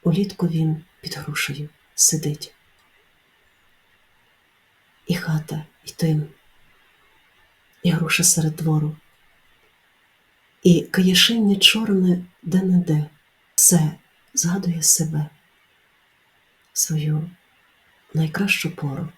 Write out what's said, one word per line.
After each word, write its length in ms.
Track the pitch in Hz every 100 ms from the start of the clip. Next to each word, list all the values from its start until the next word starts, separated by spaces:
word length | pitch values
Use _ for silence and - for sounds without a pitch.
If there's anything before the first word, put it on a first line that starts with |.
Улітку 440 | 175 165 196 - 175
він 360 | 160 160 156 - _
під 140 | - -
грушею 520 | 147 147 - 143 147 _ _ -
сидить. 580 | - 156 156 147 - _ _ _ _ _ _ _ _ _ _ _ _ _ _ _ _ _ _ _ _ _ _ _ _ _ -
І 80 | 175
хата, 500 | - 156 156 156 - _ -
і 60 |
тин, 380 | - 165 151 151 - _ _ _ _ _ _ _ _ _ _ _ _ _ _
і 80 | 175
груша 320 | 160 160 -
серед 320 | 170 - 156 156
двору, 420 | 160 156 147 156 _ _ _ _ _ _ _ _ _ _ _ _ _ _ _ _
і 180 | 185 170
каяшиння 720 | - - 185 185 - 233 208 196
чорне 720 | - 220 220 196 185 175 - _
де-не-де. 680 | 170 185 185 180 170 151 147 _ _ _ _ -
Все 360 | - 175 151 - _ _ _
згадує 500 | - 170 190 180 165
себе, 460 | 151 - 156 151 151 _ _ _ _ _ _ _ _ _ _ _ _ _ _
свою 560 | - - 156 151 156 170 180 _ _ _ _ _ _ _
найкращу 580 | 156 156 156 202 - 165
пору. 380 | - 147 135 151